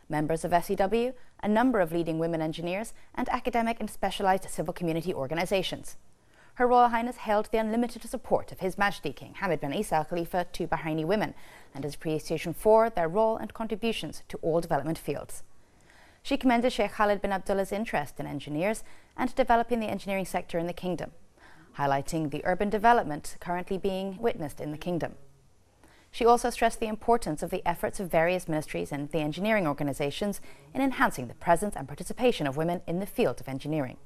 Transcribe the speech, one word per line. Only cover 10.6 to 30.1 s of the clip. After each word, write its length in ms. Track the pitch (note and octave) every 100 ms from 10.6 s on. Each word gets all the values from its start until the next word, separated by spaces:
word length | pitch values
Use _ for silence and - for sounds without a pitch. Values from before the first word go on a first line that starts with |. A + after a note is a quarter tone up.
| E3+
Bahraini 360 | D#3+ D#3+ D#3
women 300 | D#3 G#3+ E3+ - - - -
and 100 | C#3
his 120 | D3 -
appreciation 580 | D#3+ D#3 - D#3+ F3+
for 380 | - G#3+ A3 A3+
their 160 | F#3 D#3+
role 300 | F#3+ A3 A3+
and 180 | A3 -
contributions 680 | A3+ G#3 A3+ G#3+ D#3+ - -
to 80 | -
all 180 | E3+ E3
development 380 | E3+ D3+ D#3+ E3
fields. 420 | - C#3+ - - - - - - - - - -
She 160 | - C#4
commended 340 | B3+ A#3 B3
Sheikh 200 | - G#3
Khaled 320 | - G#3 G3+
bin 80 | G3
Abdullah's 400 | F#3+ F#3+ G3 F#3+
interest 480 | G3+ A3+ F3 D3+ -
in 80 | D3
engineers 560 | D3 C#3+ D3+ F#3+ A3 - - - -
and 160 | B3
developing 460 | - B3 A#3 A#3 A#3
the 100 | A3
engineering 360 | G3 G3 G3 F3
sector 340 | F#3 - F3
in 80 | F3
the 60 |
kingdom, 360 | E3+ F3+ F3 - - - _ - - - -
highlighting 500 | C#3+ C#3 C#3+ D#3+ D3+
the 160 | D3 -
urban 240 | F3+ G#3
development 680 | G#3 A3+ A#3+ D3+ D3 - -
currently 400 | F3 F3 F3+ F#3+
being 400 | G3 F#3+ G3 F#3+
witnessed 420 | A#3 - D3 -
in 80 | D3
the 80 | D3+
kingdom. 380 | F3+ E3+ D3 - - - - _ _ _ - - _
She 120 | -
also 280 | A#3 A#3+ A#3+
stressed 280 | - A3+ -
the 60 | A3
importance 560 | G#3+ - A#3 - D#3
of 80 | F3
the 180 | F#3 -
efforts 320 | E3+ - -
of 120 | F3+
various 360 | E3 E3+ F#3 -
ministries 440 | D#3 D3 E3+ F3
and 180 | C#3+ D3
the 120 | E3
engineering 440 | D3+ D#3 G#3 A3 D#3+
organizations 760 | C#3+ D3 C3 C#3+